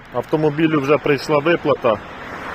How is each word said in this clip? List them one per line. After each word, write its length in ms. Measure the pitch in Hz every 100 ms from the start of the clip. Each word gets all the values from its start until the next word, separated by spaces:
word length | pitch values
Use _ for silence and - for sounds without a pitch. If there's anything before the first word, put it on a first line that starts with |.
| -
автомобілю 680 | 123 - 156 156 147 160 156
вже 180 | 135 143
прийшла 400 | 143 139 - 147
виплата. 600 | 151 170 151 127 120 104 - - - - -